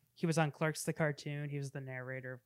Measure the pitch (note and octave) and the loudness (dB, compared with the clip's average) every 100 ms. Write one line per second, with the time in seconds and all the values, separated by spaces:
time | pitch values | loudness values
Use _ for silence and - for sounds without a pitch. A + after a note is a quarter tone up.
0 | _ - E3+ D#3+ D3+ - D#3 D3+ - D#3+ | _ -2 2 4 4 4 0 0 0 2
1 | D#3 C#3+ D3+ D3 D3 C#3+ C#3 C#3 C3+ B2+ | 2 0 -4 -4 -2 -2 -2 -4 -6 -6
2 | B2+ C3 B2+ B2+ | -6 -6 -6 -10